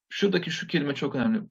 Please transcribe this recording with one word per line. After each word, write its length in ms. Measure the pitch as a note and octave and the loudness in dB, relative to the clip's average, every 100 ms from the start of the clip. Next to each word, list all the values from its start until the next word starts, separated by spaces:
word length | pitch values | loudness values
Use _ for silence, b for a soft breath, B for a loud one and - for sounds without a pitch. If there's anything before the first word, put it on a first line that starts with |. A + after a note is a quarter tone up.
| - | -14
Şuradaki 420 | - G3+ F3+ E3+ | 0 2 2 0
şu 160 | - - | -6 -2
kelime 280 | E3+ C#3+ C3+ | -2 0 -2
çok 200 | C#3+ C3+ | -2 0
önemli. 260 | A2+ A2 - | 2 2 -2